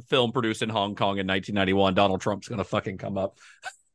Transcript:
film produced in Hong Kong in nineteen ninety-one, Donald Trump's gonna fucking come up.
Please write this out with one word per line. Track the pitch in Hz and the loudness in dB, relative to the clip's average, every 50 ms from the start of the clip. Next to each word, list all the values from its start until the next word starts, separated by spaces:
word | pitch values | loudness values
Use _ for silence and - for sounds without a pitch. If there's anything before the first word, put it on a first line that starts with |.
| - | -4
film | - 151 135 123 117 | 0 2 2 2 2
produced | 110 131 117 110 110 - | 0 0 0 0 0 -2
in | 123 110 | -4 -2
Hong | 110 110 98 104 101 | -2 -2 -2 -2 0
Kong | - 117 98 98 98 | 0 0 0 0 0
in | 95 | 0
nineteen | 92 95 98 92 - 104 | 0 0 -2 -2 0 0
ninety-one, | 101 95 92 95 98 98 95 92 | 2 4 4 4 4 4 4 4
Donald | 98 101 98 95 95 | 4 4 4 2 0
Trump's | - 107 101 95 - | -2 -2 -4 -4 -6
gonna | - 117 98 92 | -8 -6 -6 -4
fucking | - - 104 - 110 95 | -4 -4 -4 -4 -4 -8
come | 92 - 104 98 | -8 -8 -6 -4
up. | 98 95 98 - _ - - - _ - - - _ _ _ | -4 -4 -4 -6 _ -20 -20 -20 _ -18 -18 -18 _ _ _